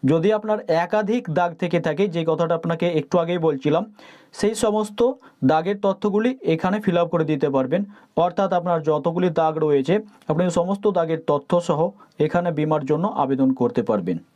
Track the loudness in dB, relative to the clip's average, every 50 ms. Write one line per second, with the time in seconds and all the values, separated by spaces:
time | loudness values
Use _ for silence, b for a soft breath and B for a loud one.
0 | 2 2 2 4 4 2 2 0 0 -2 -2 -2 0 0 0 0 0 0 0 -2
1 | 0 0 -2 -2 -2 -2 -2 0 0 -2 -2 -4 -4 -2 -2 0 0 -2 -2 0
2 | -2 -2 -2 -2 0 0 0 0 0 0 -2 -2 -2 -4 -4 -2 -2 -2 0 -2
3 | -4 0 0 0 0 0 -2 0 0 0 0 0 0 0 0 0 -2 -4 B B
4 | B B B B B B B -2 -2 -2 0 0 0 0 0 0 -2 -4 0 0
5 | 0 0 0 -4 B B B B 2 2 2 2 2 0 -4 0 0 -2 -2 0
6 | -2 0 0 2 0 0 -2 -2 -2 -2 -2 0 0 -2 -2 0 0 0 2 2
7 | 0 0 0 -2 0 0 0 0 0 0 0 0 0 0 0 -2 -2 B B B
8 | B B B 0 0 0 2 0 -2 0 0 -2 0 0 -2 0 0 0 0 0
9 | 0 -2 -2 0 0 0 2 2 0 0 0 0 2 2 2 2 2 2 0 0
10 | 0 B B B B B 0 0 0 0 2 0 0 0 -2 0 0 0 0 0
11 | 0 0 -2 -4 0 0 -2 -2 0 _ 0 0 2 0 0 0 0 -2 -4 B
12 | B B B _ -2 0 0 0 0 0 -2 -2 0 0 0 -2 0 0 0 0
13 | 0 -2 0 -2 0 0 0 2 2 0 2 2 0 0 0 -2 0 0 0 0
14 | 0 -2 -4 -6 -6 _ _